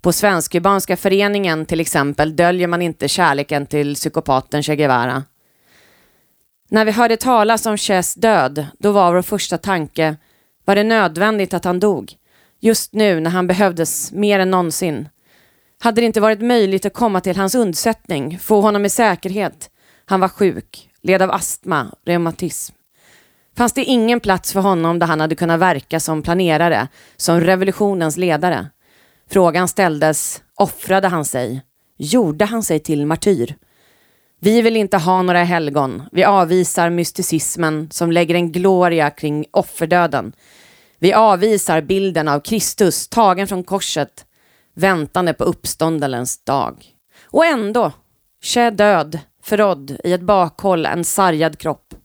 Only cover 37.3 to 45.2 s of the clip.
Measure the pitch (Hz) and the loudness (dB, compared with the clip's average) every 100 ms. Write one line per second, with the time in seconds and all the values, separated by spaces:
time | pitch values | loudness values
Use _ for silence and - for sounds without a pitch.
37.3 | 160 - - 165 156 156 - 170 170 170 | -4 -4 -4 -2 -2 -8 -4 0 0 2
38.3 | 170 175 180 190 185 180 170 147 - 151 | 0 0 0 2 4 2 2 0 -2 -6
39.3 | 151 151 - - - 165 180 170 139 101 | -4 -2 -2 -2 -6 0 2 2 -2 -6
40.3 | - _ _ - _ _ _ 175 196 220 | -14 _ _ -20 _ _ _ 2 4 4
41.3 | 185 208 208 - 160 151 196 196 165 156 | 4 2 0 0 -2 0 -2 0 -2 0
42.3 | 147 - 220 - - 190 - - - 214 | -2 -2 -4 -4 0 0 0 -4 2 2
43.3 | 180 196 190 180 196 - 160 143 - - | 2 -2 -6 -4 -6 -4 -6 -6 -10 -20
44.3 | _ _ _ _ - 190 180 147 - | _ _ _ _ -2 0 0 -2 -2